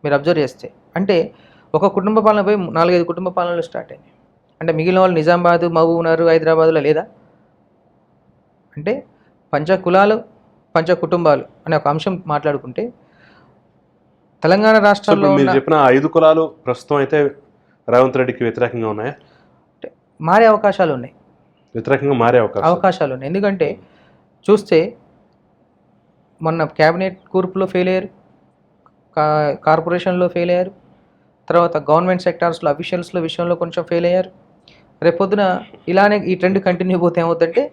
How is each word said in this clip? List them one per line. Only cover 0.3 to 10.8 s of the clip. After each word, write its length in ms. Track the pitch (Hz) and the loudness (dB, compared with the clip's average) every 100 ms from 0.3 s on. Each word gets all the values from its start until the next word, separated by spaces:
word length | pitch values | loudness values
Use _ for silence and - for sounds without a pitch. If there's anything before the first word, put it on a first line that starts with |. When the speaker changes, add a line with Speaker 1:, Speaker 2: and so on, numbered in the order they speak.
| 156 | 0
Speaker 1:
చేస్తే, 300 | 131 - - _ _ 170 | -2 -8 -20 _ _ -6
అంటే 200 | 196 180 202 _ _ _ _ | 0 0 -2 _ _ _ _
ఒక 120 | 156 190 | -2 0
కుటుంబ 320 | 196 190 220 | -2 -2 0
పాలన 200 | 208 214 | 2 0
పోయి 180 | 196 208 175 165 | 0 -2 -2 0
నాలుగైదు 260 | 175 180 170 | 2 2 -2
కుటుంబ 160 | 170 185 | -6 -6
పాలనలు 340 | 185 175 170 | -4 -4 -6
స్టార్ట్ 300 | 160 - - | -8 -12 -14
అయినాయి. 200 | - _ _ _ _ _ _ | -20 _ _ _ _ _ _
అంటే 120 | 160 | -4
మిగిలిన 280 | 156 165 185 | -2 0 2
వాళ్ళు 160 | 185 170 | 2 2
నిజామాబాద్, 440 | 156 175 175 175 170 165 | 2 2 2 2 0 2
మహబూబ్నగర్, 460 | 165 170 165 165 165 | 2 0 0 2 2
హైదరాబాద్లో 500 | 160 160 160 160 160 143 | 2 2 2 2 2 0
లేదా? 160 | 151 - _ _ _ _ _ _ _ _ _ _ _ _ _ _ _ _ - | -2 -4 _ _ _ _ _ _ _ _ _ _ _ _ _ _ _ _ -10
అంటే 160 | 160 269 - _ _ _ _ | -6 -6 -10 _ _ _ _
పంచ 240 | 147 156 190 | -6 0 -2
కులాలు, 400 | 175 185 202 220 - _ _ _ _ | 2 2 2 0 -6 _ _ _ _
పంచ 180 | 165 | -2